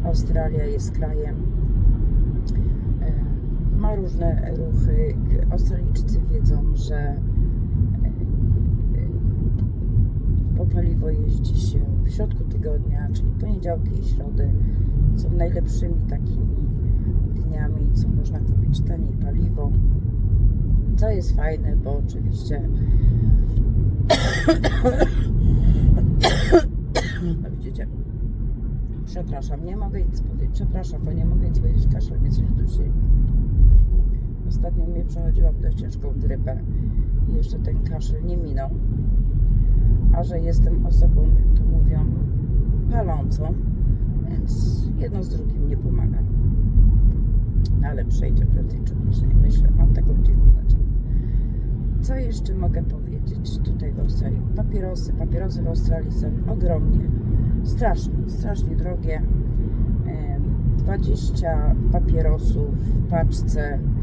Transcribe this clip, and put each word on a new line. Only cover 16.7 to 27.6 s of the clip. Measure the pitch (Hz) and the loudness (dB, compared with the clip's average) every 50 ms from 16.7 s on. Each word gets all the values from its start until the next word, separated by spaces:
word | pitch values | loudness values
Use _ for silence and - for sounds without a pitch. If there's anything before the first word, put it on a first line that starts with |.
| - - - - - - - - - - - - - | -2 -2 0 0 0 0 0 0 0 0 0 0 -2
dniami, | - - - - - - - - - - - - | -2 -2 -2 -2 -2 -2 -2 0 0 2 2 2
co | - - - | 2 2 2
można | - - - - - - | 0 0 0 -2 -2 -2
kupić | - - - - - - - - | 0 0 2 2 2 2 2 0
taniej | - - - - - - - | 0 -2 -2 -2 -2 -2 -2
paliwo, | - - - - - - - - - 147 - - - - - - - - - - - - - - - - - - - - - - - - - - | -2 -2 0 0 0 0 0 0 -2 -2 2 2 4 4 4 2 2 0 -2 -2 -2 0 2 2 4 4 4 4 2 0 2 2 2 2 2 2
co | 170 - 220 | 2 2 2
jest | 240 180 165 - - | 0 0 0 0 0
fajne, | - 147 156 156 151 - - 147 147 143 | 0 0 0 -2 -2 -2 0 0 0 0
bo | 135 139 143 | 0 -4 -4
oczywiście | 135 - - 135 - - - - - - - - | -4 -4 -4 -4 -4 -4 -4 -4 -4 -4 -4 -2
<coughs> | - - - - - - - - - - - - - - - - - - - - - - - - - - - - - - - 277 - - - - - - 320 330 - - - - - 254 254 - 285 - - - - - - - - - - - - - - - - - - - - - - - - - - - - - - 339 302 - - - - - - - - - - - - 170 165 165 175 | -2 -2 -2 0 0 2 2 4 4 4 4 4 4 4 4 4 4 2 2 0 2 2 2 2 2 0 0 0 2 2 2 2 2 0 0 0 2 2 2 2 2 0 0 2 0 0 2 2 0 0 0 -2 -2 0 0 0 2 2 2 2 4 2 4 4 4 2 2 2 2 0 0 0 0 2 2 0 2 4 4 2 2 2 -6 -6 -8 -4 -4 -4 -4 -4 -6 -6 -6 -4 -6 -6 -6
no, | - | -8
widzicie, | - - | -10 -10